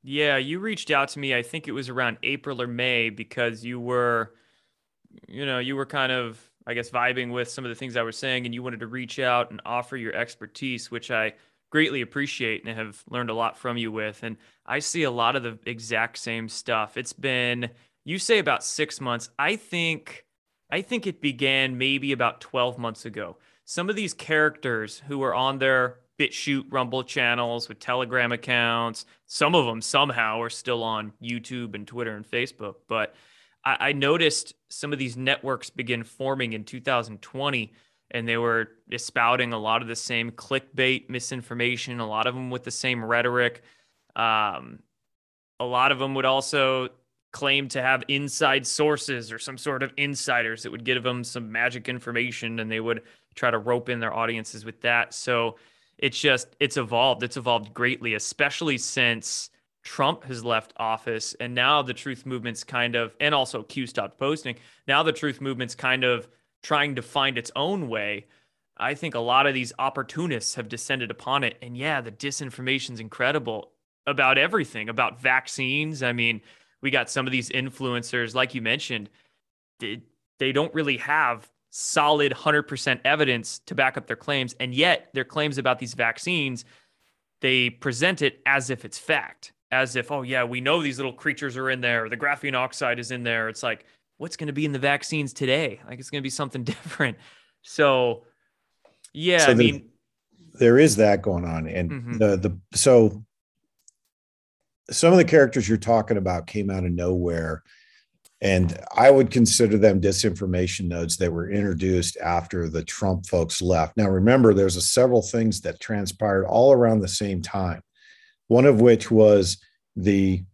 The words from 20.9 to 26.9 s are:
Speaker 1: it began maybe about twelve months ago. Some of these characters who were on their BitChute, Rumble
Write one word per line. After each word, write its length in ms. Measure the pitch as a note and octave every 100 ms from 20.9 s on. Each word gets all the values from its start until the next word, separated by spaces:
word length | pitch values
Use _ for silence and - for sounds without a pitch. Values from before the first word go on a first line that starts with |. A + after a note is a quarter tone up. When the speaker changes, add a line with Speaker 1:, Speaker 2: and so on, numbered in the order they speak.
| B3 G3
Speaker 1:
it 140 | D#3+
began 560 | C#3+ B2 C3+ C3+ C3 B2+
maybe 360 | C3+ C#3 C#3
about 260 | B2+ A#2+ -
twelve 380 | - C3 B2 A#2+
months 260 | A#2 A2+
ago. 320 | A#2 G#2+ F2+ - _ _ -
Some 240 | - F#3
of 80 | G#3+
these 160 | G3
characters 880 | - - D#3 D3+ D3+ C3 A2+ G#2+ - C#3
who 120 | C#3+
were 160 | C3+ G2+
on 240 | C3 C3+
their 380 | C3+ C3 B2+ B2 _ -
BitChute, 480 | C#3+ - - C#3 C3+
Rumble 340 | C3+ B2